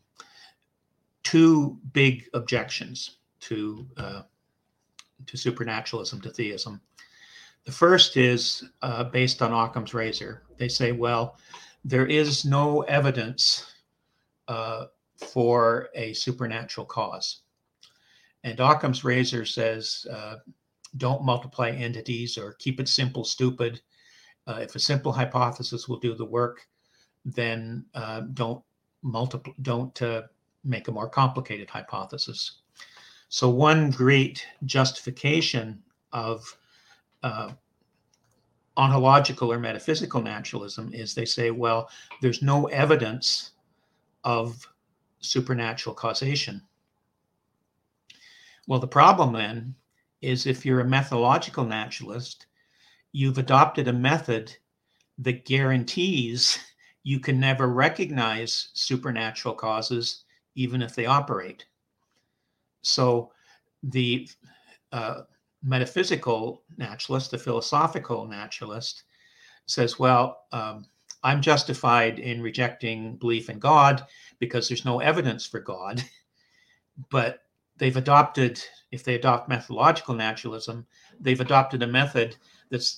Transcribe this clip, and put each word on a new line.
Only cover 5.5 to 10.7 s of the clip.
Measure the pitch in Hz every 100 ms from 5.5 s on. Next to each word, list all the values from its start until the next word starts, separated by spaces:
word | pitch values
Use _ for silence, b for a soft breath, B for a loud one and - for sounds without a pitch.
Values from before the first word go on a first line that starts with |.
| - 113 110 - 113 95 101
to | 110
theism. | - 107 98 - 101 _ _ b b b b b b -
The |
first | 131 175 185 - 135
is, | 123 120 - - - _
uh, | 131 117 123
based | 127 127 -
on | 117
Occam's | 117 113 127 104
razor. | 117 113 107 101 117 _ -
They |
say, | 123